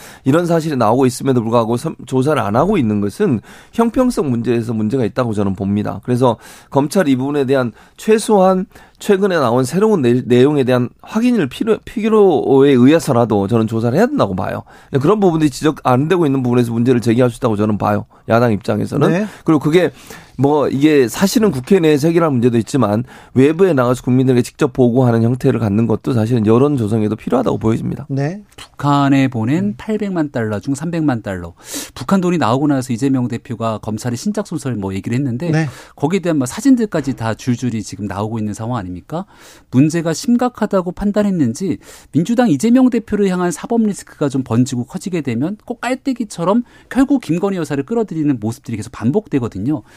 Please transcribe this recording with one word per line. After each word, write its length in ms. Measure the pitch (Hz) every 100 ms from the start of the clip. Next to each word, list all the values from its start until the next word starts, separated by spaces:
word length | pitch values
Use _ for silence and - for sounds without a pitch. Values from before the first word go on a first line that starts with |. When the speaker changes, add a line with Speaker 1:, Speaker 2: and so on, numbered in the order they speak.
| - - 131
Speaker 1:
이런 200 | 151 175
사실이 300 | 170 160 135
나오고 300 | 110 120 131
있음에도 340 | 123 135 123
불구하고 340 | 110 120 110 120
섬-, 200 | 127 - -
조사를 340 | 131 131 147
안 160 | 101 110
하고 220 | 170 214
있는 240 | 113 104
것은 400 | 101 - 208 113 - - -
형평성 560 | - 233 240 254 240 151
문제에서 440 | 120 117 117 113
문제가 300 | 110 107 135 107
있다고 280 | - 123
저는 220 | 104 98 92
봅니다. 460 | 98 101 104 104
그래서 340 | - 123 127 110 - - -
검찰 380 | 135 147 202 156
이 80 | 131
부분에 300 | 135 147 127
대한 260 | 139 120 - - -
최소한 720 | - 220 - 208 185 190 185 - - _
최근에 380 | - 196 196 170
나온 240 | 127 120
새로운 380 | 131 165 220 202
내-, 200 | 120 123 107
내용에 380 | 123 135 147
대한 260 | 123 123 123 -
확인을 460 | - 220 247 240 139
필요, 280 | - 208 214 -
필요에 880 | - 214 214 196 143 - 135 143
의해서라도 760 | 131 127 160 160 120 117 107 98
저는 200 | 117 110
조사를 280 | 113 117 135
해야 100 | 247
된다고 280 | 285 107 95
봐요. 280 | 101 107 - - - 139
그런 200 | 147 214
부분들이 300 | 196 160 151
지적 260 | - 147 -
안 240 | - 123 156
되고 180 | 185 156
있는 160 | 135
부분에서 280 | 123 123 117
문제를 260 | 117 120 123
제기할 300 | 110 113 127
수 80 | 117
있다고 180 | 120 104
저는 220 | 107 104
봐요. 280 | 104 104 107 - -
야당 240 | 113 120
입장에서는. 580 | 101 - 107 107 113 -
Speaker 2:
네. 140 | 165 208 - -
Speaker 1:
그리고 140 | 156
그게 320 | 151 165 160 - - - - -
뭐 280 | 139 151 120
이게 380 | 135 151 147 120
사실은 420 | - 190 220 214
국회 300 | 135 123 196
내에서 300 | 160 151 156
해결할 200 | 170 165
문제도 300 | 127 120 117
있지만 440 | 104 143 110 104 127 - -
외부에 400 | 120 135 160 190
나가서 300 | 143 120 127
국민들에게 400 | - 127 131 123
직접 280 | 120 - 147
보고하는 520 | 127 123 117 127 117
형태를 360 | 113 127 139 117
갖는 280 | 113 101 117
것도 260 | 110 -
사실은 320 | 127 110 127 107
여론 320 | 117 143 143
조성에도 380 | 104 113 104 107
필요하다고 420 | - 339 220 113
보여집니다. 480 | 107 113 123 - 139
Speaker 2:
네. 340 | 139 143 196 208 -
Speaker 3:
북한에 720 | - - 143 143 139 139 135
보낸 360 | 120 110 156 202
Speaker 1:
음. 80 | 208
Speaker 3:
팔백만 540 | - 214 202 180 151
달러 280 | 135 110 104
중 160 | 131 135
삼백만 480 | 165 170 151 120
달러. 300 | 104 92 85 - - - - -
북한 260 | 123 196
돈이 160 | 175 175
나오고 300 | 110 127 147
나서 260 | 135 123
이재명 340 | 117 139 131 123
대표가 520 | 113 - 113 113 107
검찰에 360 | - 107 123 120
신작 300 | 208 208 202
소설 300 | 160 135 113
뭐 180 | 95
얘기를 240 | 95 - 120
했는데 320 | 139 120 170
Speaker 2:
네. 180 | 156 156 - - -
Speaker 3:
거기에 240 | 143 196
대한 180 | 175 156
뭐 80 | 123
사진들까지 720 | - 277 254 214 165 135 123
다 180 | 113
줄줄이 480 | 107 - 120 123 113
지금 240 | 98 95 101
나오고 320 | 95 107 113
있는 160 | 107
상황 240 | 98 113 123
아닙니까? 480 | 92 90 - 160 190 - - - _
문제가 420 | 123 156 170 165
심각하다고 800 | 160 - 240 247 - 208 196 180
판단했는지 880 | 170 202 202 208 185 127 110 190 - - - -
민주당 400 | 139 170 240 247
이재명 400 | 139 220 247 254
대표를 360 | 233 226 208 196
향한 200 | 180 180
사법 300 | 170 - 233
리스크가 480 | 214 185 - - 147
좀 140 | 135
번지고 400 | 131 113 127 123 123
커지게 360 | 185 - 175
되면 360 | 135 117 151 214 -
꼭 160 | 240
깔때기처럼 800 | 240 262 - 247 220 - 170 220 240 - _
결국 320 | - 139 277
김건희 340 | - 170 196 196
여사를 260 | 151 143
끌어들이는 540 | 135 233 214 160 151 127
모습들이 380 | 104 113 - 117
계속 140 | 107
반복되거든요. 920 | - 110 196 - 143 110 95 110 147 -